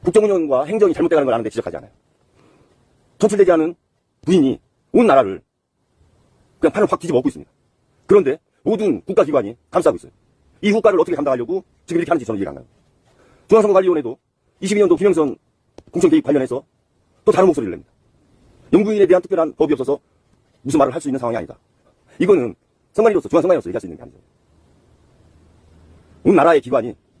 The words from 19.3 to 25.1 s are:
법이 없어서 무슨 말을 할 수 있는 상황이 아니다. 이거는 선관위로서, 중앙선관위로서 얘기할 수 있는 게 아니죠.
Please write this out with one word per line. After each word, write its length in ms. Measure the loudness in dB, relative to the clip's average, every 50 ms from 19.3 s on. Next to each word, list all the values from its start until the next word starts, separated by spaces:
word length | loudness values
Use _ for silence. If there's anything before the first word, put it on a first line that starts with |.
| -4 -4 -4 -4 -2
법이 180 | _ -2 -2 -2
없어서 260 | -4 -2 -4 -4 -6 _ _ _ _ _ _ _ _ _ _ _ _
무슨 160 | _ -4 0 0
말을 160 | 0 0 0
할 80 | -6
수 80 | -8 -6
있는 100 | -6 -4
상황이 180 | -4 -4 -4 -6
아니다. 220 | -8 -10 -16 _ _ _ _ _ _ _ _ _ _ _ _ _
이거는 360 | 2 2 2 2 2 -4 -8 _ _ _ _ _ _ _ _
선관위로서, 340 | 0 0 2 2 0 -4 0
중앙선관위로서 420 | -2 0 2 2 0 -2 -2 -6
얘기할 120 | -8 -8
수 60 | -10 -10
있는 100 | -16 -16
게 60 | -20
아니죠. 160 | -20 _ _ _ _ _ _ _ _ _ _ _ _ _ _ _ _ _ _ _ _